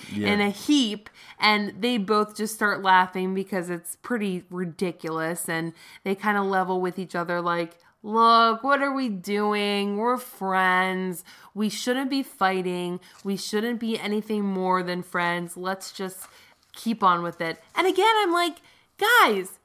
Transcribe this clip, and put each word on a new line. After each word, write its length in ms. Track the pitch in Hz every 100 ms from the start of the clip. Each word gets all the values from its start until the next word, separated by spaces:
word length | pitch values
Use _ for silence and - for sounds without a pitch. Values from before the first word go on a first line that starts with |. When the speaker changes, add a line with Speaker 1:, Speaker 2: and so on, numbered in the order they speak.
| -
Speaker 1:
Yeah. 140 | 202 208
Speaker 2:
in 100 | 208
a 100 | 202
heap. 580 | 202 - 294 226 208 - - - -
And 380 | 208 208 208 -
they 160 | 233 240
both 400 | 190 214 214 -
just 160 | 208
start 300 | - 208 190
laughing 500 | 190 185 185 190 185
because 380 | 190 196 190 175
it's 240 | 175 - -
pretty 400 | - 240 202 180 -
ridiculous. 960 | 180 180 151 185 170 160 160 160 170 -
And 240 | 165 165 - - -
they 100 | 196
kinda 300 | 196 214 202
level 360 | 196 190 185 185
with 180 | 180 175
each 160 | 175 175
other 260 | 170 175
like, 360 | 175 170 165 - _ _
"Look, 600 | - 220 226 226 226 220
what 160 | 262 277
are 100 | 277
we 160 | 269 254
doing? 880 | 190 175 202 208 208 202 202 202 202
We're 200 | 226 247
friends. 1080 | 247 - 190 190 185 185 185 185 185 175 - - - 196
We 120 | 214
shouldn't 420 | - - 254 269
be 100 | 269
fighting. 760 | 262 - 190 190 180 180 180 180 - -
We 140 | 196 196
shouldn't 420 | - 214 233 233
be 200 | 226 220
anything 440 | 202 214 214 214 202
more 380 | 190 185 185
than 180 | 180 180
friends. 560 | 175 180 175 175 175 180
Let's 340 | 185 190 -
just 360 | - 190 180 - - - _ _
keep 280 | - 220 226
on 200 | 196 175
with 180 | 170 165
it." 160 | 165 160 - -
And 120 | 359
again, 260 | 370 427 440
I'm 120 | 403
like, 260 | 339 349 339 _ _ _ -
"Guys, 580 | 415 480 349 202 180 -